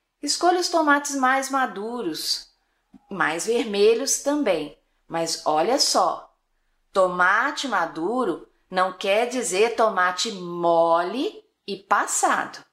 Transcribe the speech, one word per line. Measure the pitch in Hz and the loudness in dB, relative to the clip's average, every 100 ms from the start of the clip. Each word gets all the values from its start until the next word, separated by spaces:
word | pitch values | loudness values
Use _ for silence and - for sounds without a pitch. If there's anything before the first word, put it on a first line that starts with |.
| _ _ | _ _
escolha | 285 - 349 359 | -6 0 2 2
os | 349 | 2
tomates | 339 302 285 285 277 | 2 2 2 0 -2
mais | 254 269 262 | 0 0 -2
maduros, | 269 247 190 220 240 180 151 - - - _ _ _ _ - - | -2 -2 -6 -10 -6 -6 -6 -4 -6 -8 _ _ _ _ -20 -10
mais | 185 151 165 202 | -2 -2 -2 -2
vermelhos | 233 226 202 214 233 269 - | -2 0 4 4 4 0 -2
também. | 285 294 226 160 147 - _ _ - | 0 0 0 -2 -4 -14 _ _ -8
Mas | 165 165 - - | -4 -4 -4 0
olha | 151 175 277 | 0 2 2
só, | - 247 170 - - _ _ _ _ _ _ 196 | 2 2 0 -2 -10 _ _ _ _ _ _ 2
tomate | 185 180 180 208 277 294 269 | 2 4 2 4 0 -4 -4
maduro | 196 156 156 175 254 202 151 - _ - | -2 -2 -4 -2 -2 -2 -4 -10 _ -4
não | 185 185 | 0 0
quer | - 196 208 240 | -2 0 2 0
dizer | 254 185 180 226 226 | -2 -2 2 2 2
tomate | 220 190 180 185 233 | 2 2 0 0 -6
mole | 196 175 175 170 170 165 170 185 240 403 - - _ - | -6 -8 -2 2 4 4 4 0 -4 -6 -8 -20 _ -12
e | 190 | -8
passado. | - 208 403 - 339 202 - - - | 0 0 0 0 0 0 -4 -10 -20